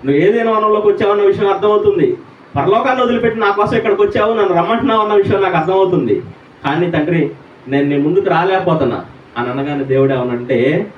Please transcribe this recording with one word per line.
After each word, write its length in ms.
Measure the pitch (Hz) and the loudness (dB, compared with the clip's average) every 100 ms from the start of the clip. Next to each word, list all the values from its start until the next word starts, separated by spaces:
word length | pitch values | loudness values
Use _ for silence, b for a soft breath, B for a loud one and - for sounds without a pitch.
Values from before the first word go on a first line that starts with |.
| 131 | 0
నువ్వు 160 | 143 | 2
ఏదైనా 300 | 185 233 226 | 2 2 0
వనంలోకి 360 | 220 214 214 208 | 0 2 2 2
వచ్చావన్న 340 | 196 208 208 | 2 0 2
విషయం 320 | 196 185 202 | 2 2 0
అర్థమవుతుంది, 640 | 196 415 208 - 349 - - - - - 143 | 0 2 2 2 2 0 -2 -10 -20 -8 -4
పరలోకాన్ని 480 | 170 220 262 254 | 0 0 0 0
వదిలిపెట్టి 360 | 240 233 233 220 | 0 0 -2 0
నా 120 | 208 | -2
కోసం 240 | 196 208 233 | 0 0 0
ఇక్కడికి 260 | 220 190 | 0 0
వచ్చావు, 320 | 202 - 208 | 0 2 0
నన్ను 220 | 226 190 175 | 0 0 0
రమ్మంటున్నావు 460 | 175 233 247 220 | 0 0 0 0
అన్న 120 | 208 | 2
విషయం 280 | 208 - 196 | 0 2 0
నాకు 160 | 190 165 | 0 0
అర్థమవుతుంది, 640 | 175 190 185 165 113 98 - - - - 139 | 0 0 2 0 0 -2 -4 -20 -20 -10 -4
కానీ 260 | 160 175 | -2 0
తండ్రి, 400 | 160 151 165 139 - - - 127 | 0 0 0 -2 -6 -20 -20 -4
నేను 220 | 139 143 | -2 0
నీ 80 | 143 | 0
ముందుకు 320 | 151 185 190 | 0 0 0
రాలేకపోతున్నా" 760 | 175 185 185 170 160 123 - - - - - | 0 0 0 0 0 -2 -4 -10 -20 -14 -8
అని 120 | 120 | -6
అనగానే 340 | 135 143 143 | -4 -4 -4
దేవుడు 300 | 131 135 135 | -2 2 2
ఏమనంటే 760 | 131 123 120 123 120 131 160 214 | 0 -2 -6 -2 0 0 0 -4